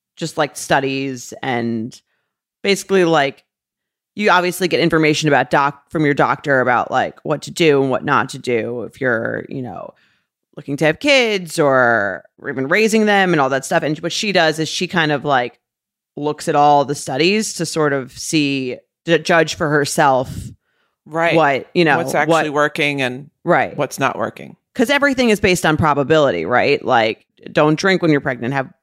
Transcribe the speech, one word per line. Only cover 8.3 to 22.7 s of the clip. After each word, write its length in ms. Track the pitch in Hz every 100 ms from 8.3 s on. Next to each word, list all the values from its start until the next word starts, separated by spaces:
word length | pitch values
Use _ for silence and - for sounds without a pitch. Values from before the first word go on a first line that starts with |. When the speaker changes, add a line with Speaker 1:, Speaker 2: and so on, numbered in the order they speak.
Speaker 1:
to 80 | 135
do 460 | 127 117 110 120
if 140 | 101 -
you're, 460 | 131 113 117 110 -
you 100 | 135
know, 320 | 120 87 - - _ _ _ _ _ -
looking 220 | 135 143
to 80 | 156
have 120 | 160
kids 600 | 294 269 233 202 170 165
or 680 | 143 131 120 117 101 90 - _ -
even 180 | 131 135
raising 360 | 196 220 220
them 280 | 208 202 185
and 80 | 160
all 100 | 131
that 160 | 135 -
stuff. 160 | 170
And 160 | 147 156
what 140 | 165
she 200 | - 214
does 260 | 180 160 156
is 100 | 151
she 180 | - 143
kind 240 | 180 151
of, 140 | 143 143
like, 340 | 131 123 - _ _ _ _ _ -
looks 320 | 147 147 -
at 80 | 147
all 300 | 147 143 135
the 80 |
studies 580 | 143 - 135 170 214 214 -
to 100 | 160
sort 260 | 165 151
of 260 | 139 127 -
see, 600 | - 160 143 139 127 120 _ _
to 140 | 165 160
judge 360 | 160 170 160
for 140 | - 156
herself 640 | 147 143 - 147 131 131 - - - _ _ _ _ -
Speaker 2:
Right. 280 | 160 165 160
Speaker 1:
what, 320 | 147 131 -
you 120 | 175
know, 140 | 160 139
Speaker 2:
What's 160 | 170
actually 360 | 160 151 160 151
Speaker 1:
what 20 |
Speaker 2:
working 480 | 147 147